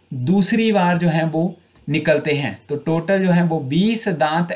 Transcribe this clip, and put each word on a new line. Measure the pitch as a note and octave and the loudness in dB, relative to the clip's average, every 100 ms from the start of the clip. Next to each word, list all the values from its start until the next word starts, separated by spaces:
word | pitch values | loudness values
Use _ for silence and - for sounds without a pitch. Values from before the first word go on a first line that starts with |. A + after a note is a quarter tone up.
| - | -14
दूसरी | B2+ B2 G3 F#3 A3 A3+ | -6 0 2 2 2 2
बार | G3+ F3+ F3 | 2 2 2
जो | F3 | 0
हैं | D#3+ | 0
वो | D#3+ D#3+ F3 - _ _ - | 0 -2 -2 -6 _ _ -4
निकलते | D#3 D#3 D3 D3+ | -2 2 0 0
हैं। | C#3+ C3 G2 - | -2 -4 -8 -8
तो | D3 | -6
total | E3 E3 D#3+ G3 | -2 -2 0 0
जो | F#3 | 2
है | F3 | 2
वो | E3+ D#3+ | 2 -2
बीस | C3 D#3 G#3+ A3 G#3 | -2 0 2 0 -4
दांत | D#3 D3+ D#3+ E3+ | -2 0 0 -4